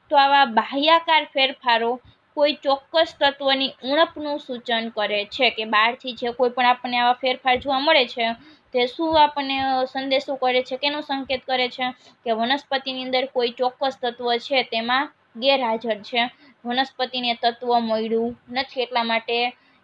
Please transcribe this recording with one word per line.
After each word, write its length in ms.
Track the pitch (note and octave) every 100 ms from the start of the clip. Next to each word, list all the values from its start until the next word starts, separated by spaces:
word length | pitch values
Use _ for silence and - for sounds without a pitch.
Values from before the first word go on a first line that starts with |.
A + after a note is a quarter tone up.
| -
તો 60 | C#4+
આવા 280 | C#4 C#4
બાહ્યાકાર 800 | C4 G#3+ - C#4 D4+ E4 E4 D#4
ફેરફારો 760 | D4 C#4 C4 C4+ B3+ A3+ A#3 B3 - _ _
કોઈ 180 | - D4
ચોક્કસ 640 | D4 C#4+ C4+ - D#4+ D#4+ -
તત્વની 520 | C#4 C#4 C4+ C4+ C4+ -
ઉણપનું 560 | B3 D4 E4 D#4 D4+ D4
સૂચન 500 | C#4+ A#3+ B3 A3+ A3+
કરે 360 | G#3+ G#3 G#3
છે 260 | G#3 - A#3+
કે 140 | A3
બહારથી 480 | A3 G#3+ A3+ B3+ C4
જે 180 | A3+ A#3+
કોઈ 200 | A#3+ B3
પણ 160 | B3 B3
આપણને 320 | B3 B3 B3
આવા 140 | A#3+
ફેરફાર 440 | B3 C4 C4 C4 B3+
જોવા 220 | C4+ C4
મળે 280 | D4+ D#4 A#3+
છે, 280 | B3 A3+ A#3 - - _
તે 140 | B3 B3
શું 360 | - D#4+ D#4+
આપણને, 360 | D4 C#4+ C4+ C4+
અ, 260 | C4+ C4
સંદેશો 500 | C4 C4+ C4+ C4+ C#4+
કરે 280 | C4+ B3+ B3+
છે, 140 | B3+ B3+
કેનો 240 | C#4+ D4
સંકેત 400 | D4 C4+ C4 C4 -
કરે 220 | B3+ B3
છે? 220 | - B3+ B3+ _ _
કે 60 | A#3
વનસ્પતિની 720 | A3 A#3 C#4 - C4+ C4 C4
અંદર 220 | B3+ B3+ C4
કોઈ 220 | B3+ A#3+
ચોક્કસ 500 | B3 B3 - C4+ C4
તત્વ 340 | A#3+ A#3+ A#3+ A#3
છે, 260 | - C4
તેમાં 500 | A#3+ A3+ A#3 C4 D4+ _ _ A3+
ગેરહાજર 640 | C4+ C4+ A#3 A3+ A#3 G#3
છે. 320 | G#3 A#3+ B3 - - _
વનસ્પતિને 760 | A#3+ B3+ C4 - B3+ B3+ A#3+ A#3
તત્વ 360 | A#3 A#3+ B3 A#3+
મળ્યું 640 | A3+ A3 A3 A3+ A#3 A#3 -
નથી, 300 | B3 C4 C4
એટલા 220 | A#3+ A#3+
માટે 540 | A#3 A3+ A3+ A#3 B3 - _ _